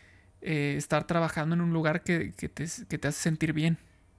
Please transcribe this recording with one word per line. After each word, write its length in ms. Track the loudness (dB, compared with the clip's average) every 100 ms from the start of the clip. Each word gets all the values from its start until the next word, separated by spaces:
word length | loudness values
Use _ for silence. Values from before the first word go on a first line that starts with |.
| -20 -20 -20 -12
Eh, 340 | -4 0 0 -2
estar 300 | 0 0 2
trabajando 480 | 2 2 0 0 2
en 60 |
un 120 | 2
lugar 300 | 2 2 0
que, 300 | 0 0 -2
que 160 | -6 -10
te, 180 | -6 -8 -8 -8
que 100 | -4
te 100 | -2
hace 120 | -2
sentir 340 | 0 0 0
bien, 260 | 2 2 0 -4 _ _